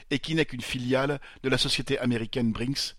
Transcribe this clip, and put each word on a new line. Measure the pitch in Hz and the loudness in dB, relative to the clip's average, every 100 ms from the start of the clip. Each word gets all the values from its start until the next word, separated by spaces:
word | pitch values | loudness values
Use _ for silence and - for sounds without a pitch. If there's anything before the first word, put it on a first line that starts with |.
| - | -4
et | 139 | -2
qui | - | 0
n'est | 160 151 | 0 0
qu'une | 123 | -2
filiale | - 131 123 131 139 143 - - | -6 -4 2 2 2 -2 -6 -4
de | 131 | 0
la | 139 | 2
société | - - 127 139 | 2 0 0 0
américaine | 123 117 113 127 117 | 2 0 0 0 0
Brinks, | 107 120 139 - | 0 -2 -2 -6